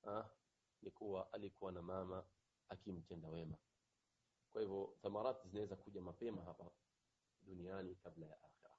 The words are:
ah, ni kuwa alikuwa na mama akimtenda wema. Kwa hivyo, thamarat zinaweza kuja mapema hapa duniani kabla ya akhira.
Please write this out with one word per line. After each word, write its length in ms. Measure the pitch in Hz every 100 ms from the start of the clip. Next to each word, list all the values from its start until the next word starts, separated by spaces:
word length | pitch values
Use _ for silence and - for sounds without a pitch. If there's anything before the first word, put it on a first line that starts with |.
| 107
ah, 220 | 104 110 - _ _ _ _
ni 80 | 98
kuwa 420 | - 107 95 95
alikuwa 380 | 104 101 90 98
na 100 | 87
mama 420 | 87 92 92 92 90 _ _ _ _
akimtenda 600 | 98 - 87 82 87 80
wema. 280 | 82 80 78 _ _ _ _ _ _ _ _ _
Kwa 100 | 110
hivyo, 340 | 104 98 98 -
thamarat 460 | 104 104 120 131 95
zinaweza 280 | 101 104 92
kuja 260 | - 98
mapema 400 | 90 85 117 101
hapa 280 | 87 82 85 - _ _ _ _ _ _
duniani 540 | 95 92 87 95 92 92
kabla 300 | 87 82 78
ya 160 | 78
akhira. 280 | - - -